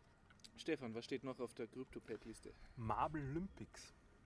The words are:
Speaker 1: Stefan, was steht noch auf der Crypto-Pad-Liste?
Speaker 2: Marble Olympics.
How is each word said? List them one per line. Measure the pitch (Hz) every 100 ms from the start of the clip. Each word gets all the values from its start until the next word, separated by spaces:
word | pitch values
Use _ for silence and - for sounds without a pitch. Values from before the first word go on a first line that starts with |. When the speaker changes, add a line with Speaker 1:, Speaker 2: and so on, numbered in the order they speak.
| - - - - - -
Speaker 1:
Stefan, | - 147 120
was | 110
steht | - 131
noch | 135 127
auf | 120
der | - 117
Crypto-Pad-Liste? | 127 131 120 - 107 117 107 - - - -
Speaker 2:
Marble | 113 107 151 156
Olympics. | 135 156 196 - 110 - - - - -